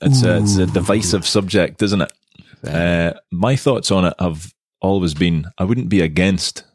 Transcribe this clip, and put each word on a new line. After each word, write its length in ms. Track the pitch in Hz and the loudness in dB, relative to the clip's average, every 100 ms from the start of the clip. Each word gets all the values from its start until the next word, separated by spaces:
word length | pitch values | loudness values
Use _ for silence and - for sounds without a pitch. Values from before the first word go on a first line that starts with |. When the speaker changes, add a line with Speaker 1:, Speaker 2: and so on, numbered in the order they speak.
Speaker 1:
it's 220 | - 131 | 2 4
a, 140 | 120 87 | 4 2
it's 200 | 104 101 | 2 2
a 60 | |
Speaker 2:
Ooh. 20 | 113 | 0
Speaker 1:
divisive 600 | 95 92 107 95 95 - | 0 0 0 0 -2 0
subject, 560 | 107 95 101 82 - | 0 0 0 0 0
isn't 180 | 104 98 | -2 0
it? 100 | - - _ _ _ - | -2 -8 _ _ _ -16
Speaker 2:
Yeah. 480 | - 82 87 85 85 - | -6 -2 0 0 0 -4
Speaker 1:
Uh, 40 | - | -8
my 240 | 87 110 135 | -2 0 0
thoughts 360 | 147 120 - | 0 0 0
on 140 | 95 90 | 0 0
it 80 | - | 0
have 340 | 90 78 87 - _ _ | -4 -4 -12 -20 _ _
always 320 | 95 98 90 | -2 0 0
been, 320 | 76 87 82 73 - | 0 0 0 -4 -4
I 60 | 95 | -2
wouldn't 240 | 123 90 | -2 0
be 120 | 98 | 0
against, 640 | 82 76 95 90 - - - | 0 2 0 0 -4 -10 -18